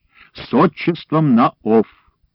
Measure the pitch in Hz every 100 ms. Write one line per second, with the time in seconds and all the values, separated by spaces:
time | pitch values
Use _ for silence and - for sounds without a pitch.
0 | _ _ _ - - 120 170 - - 170
1 | - 156 151 117 117 - 107 110 - _
2 | _ _ _